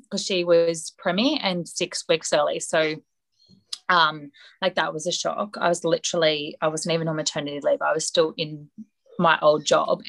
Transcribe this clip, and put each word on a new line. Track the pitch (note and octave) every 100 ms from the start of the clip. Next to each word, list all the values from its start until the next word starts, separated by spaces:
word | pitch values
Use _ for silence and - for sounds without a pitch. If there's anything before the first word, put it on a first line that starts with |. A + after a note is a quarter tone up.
| -
'cause | G3
she | - F#3
was | F3 E3+ E3 E3 - -
preemie | F#3 F3+ C4 D4+
and | F#3+ F3+ E3
six | - F3 - -
weeks | E3 -
early. | D#3 D3 E3
So, | - E3 D#3 D#3 - _ _ _ _ _ _ - -
um, | F3+ D#3 D3+ C#3+ - - -
like, | F#3+ F3+
that | D#3+
was | D#3 F3
a |
shock. | E3+ - - G#3 -
I | F3+
was | F3
literally, | E3 E3 - F3 D#3+ D3+ D3 -
I | D#3+
wasn't | D#3 E3+
even | E3 E3
on | D#3
maternity | D3 D#3 D3 C#3+
leave. | D3 C#3+
I | D#3
was | D#3 -
still | F3+ D#3+ -
in | D3+ D3+ D3 - - _ _ -
my | F3 D#3
old | D3+ D3+ D3
job, | D#3+ - -